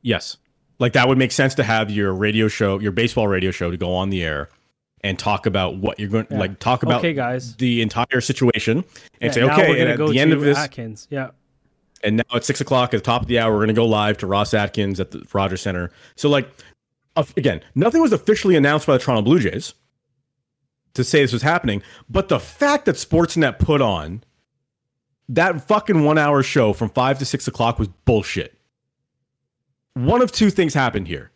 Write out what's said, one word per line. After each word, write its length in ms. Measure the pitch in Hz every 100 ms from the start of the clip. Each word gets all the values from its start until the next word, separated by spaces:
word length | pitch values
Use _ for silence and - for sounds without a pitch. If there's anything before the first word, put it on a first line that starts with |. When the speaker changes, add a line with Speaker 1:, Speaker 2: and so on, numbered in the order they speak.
Speaker 1:
Yes. 340 | 123 95 - - _ _ _ _
Like, 140 | 123
that 140 | 135 123
would 80 | 131
make 120 | 127
sense 220 | - 135 139
to 60 |
have 260 | 110 110 107
your 220 | 104 101
radio 360 | 95 104 110 107
show, 300 | - 101 98
your 100 | 104
baseball 360 | 90 117 - 104
radio 220 | 95 92
show, 200 | 90 87
to 60 | 87
go 180 | 90
on 160 | 92 95
the 120 | 95
air 240 | 82 73 71 _ _ _ _ _
and 140 | 101 90
talk 300 | 104 101 110
about 300 | 98 90 92
what 240 | 104 -
you're 80 | 104
going, 180 | 110 107
Speaker 2:
Yeah. 100 | 104
Speaker 1:
like, 180 | 92 95
talk 240 | 123 123
about 160 | 123 120
Speaker 2:
"Okay, 140 | 170
guys." 400 | 139 123 127 123 110
Speaker 1:
the 240 | 127 120
entire 380 | 110 117 107 127
situation 580 | - 131 123 107 - 127 185 - - _
and 80 | 120
Speaker 2:
Yeah, 20 |
Speaker 1:
say, 100 | 120 131
Speaker 2:
now 60 |
Speaker 1:
"Okay, 100 | 151
Speaker 2:
we're 140 | - 127
gonna 40 |
Speaker 1:
and 80 | 123
at 60 | -
Speaker 2:
go 120 | 151
Speaker 1:
the 80 | 123
end 140 | 156
Speaker 2:
to 60 | 151
Speaker 1:
of 40 |
this, 160 | 143 143
Speaker 2:
Atkins." 480 | 143 - 113 107 -
Yeah. 220 | 139 131 _ _ _ _ _ _ _
Speaker 1:
and 140 | 104 110
now 80 | -
at 100 | 120
six 160 | - 135
o'clock 340 | 135 131 123
at 40 | 110
the 60 |
top 180 | - 120
of 60 | 120
the 100 | 120
hour, 140 | 113
we're 60 | 107
gonna 120 | 107
go 120 | 110 117
live 320 | 107 104 104
to 80 | 95
Ross 260 | 98 101
Atkins 440 | 110 101 - 98 98
at 140 | 92
the 120 | - -
Rogers 280 | 101 98 92
Center. 300 | 104 90 87 _ - -
So, 120 | 147
like, 220 | 143 117 - - _ _ _ _
of-, 180 | - 139 -
again, 240 | 127 80 - 135
nothing 260 | 214 330
was 100 | 311
officially 440 | 208 - 220 196 165
announced 320 | 139 151 -
by 60 |
the 40 | 131
Toronto 240 | - 117
Blue 160 | 104 170
Jays 360 | 98 104 - - _ _ _ _ _ _ _ _ _ _ _
to 80 | -
say 160 | 123 156
this 100 | 135
was 100 | 117
happening, 400 | 139 170 - 101 - - -
but 200 | 151 190
the 100 | 120
fact 460 | - - 285 294 220
that 100 | -
Sportsnet 640 | - 160 170 165 143 -
put 220 | - 147
on 420 | 120 87 76 104 _ _ _ _ _ _ _ _ _ _ -
that 380 | 123 185 160 -
fucking 380 | 214 - 170
one-hour 380 | 147 156 147 143
show 300 | 131 147 110
from 160 | 98 110
five 280 | - 127 139
to 60 | 139
six 200 | - -
o'clock 300 | - 117 117
was 100 | 104 - -
bullshit. 480 | 110 - 92 - _ _ _ _ _ _ _ _ _ _ _ _ _ _
One 280 | 131 127 240
of 100 | 254
two 160 | - 208
things 220 | 185 165
happened 320 | 147 127 107 85
here. 240 | 71 -